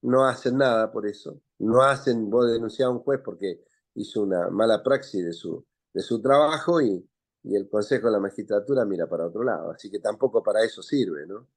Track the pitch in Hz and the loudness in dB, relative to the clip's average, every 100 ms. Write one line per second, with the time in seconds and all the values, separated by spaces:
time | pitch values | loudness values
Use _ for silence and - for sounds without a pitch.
0 | 123 131 135 123 127 127 135 113 110 113 | 2 4 4 2 -2 2 4 4 0 -2
1 | 104 104 - 76 _ _ 107 120 135 135 | -6 -8 -14 -16 _ _ 2 4 4 2
2 | 135 117 107 113 120 117 113 - 127 123 | 0 -2 0 2 2 0 -4 -2 -2 0
3 | 120 135 131 92 98 - _ _ _ - | -2 -4 -4 -8 -8 -8 _ _ _ -12
4 | 107 110 101 92 87 95 113 110 - 135 | -6 -2 0 0 0 0 2 2 2 0
5 | 135 101 85 82 85 82 _ _ _ 90 | -2 -6 -4 -6 -10 -10 _ _ _ -8
6 | - 117 117 139 151 156 - 170 127 92 | -4 -2 4 4 4 2 0 2 2 -2
7 | - _ _ _ - 101 98 107 104 127 | -8 _ _ _ -4 -4 0 -2 0 0
8 | 117 107 98 - 101 101 101 135 110 92 | 2 0 -2 -6 -2 -2 0 0 0 -2
9 | 82 85 85 85 123 92 82 80 98 101 | -4 -4 -4 -4 -4 -4 -6 -12 -10 -6
10 | 107 104 131 110 107 104 113 - - 147 | -4 0 0 2 2 2 2 -2 -4 0
11 | 104 76 78 101 127 | 0 -4 -10 -14 -16